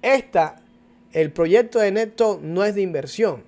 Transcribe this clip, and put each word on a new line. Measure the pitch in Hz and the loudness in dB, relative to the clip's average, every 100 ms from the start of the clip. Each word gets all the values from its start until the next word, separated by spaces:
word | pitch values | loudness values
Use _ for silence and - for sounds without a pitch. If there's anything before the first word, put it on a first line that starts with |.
esta, | 226 269 - 180 156 - _ _ _ _ _ | 2 0 0 -2 -2 -6 _ _ _ _ _
el | 160 156 | -2 -2
proyecto | 156 160 208 233 233 | 0 4 4 4 0
de | 208 | 0
Netto | 202 220 220 220 202 | 0 -4 0 0 0
no | 156 175 | -6 -2
es | 208 202 | -2 -2
de | |
inversión. | 190 151 139 - 214 127 | -4 -4 -8 -2 -2 -2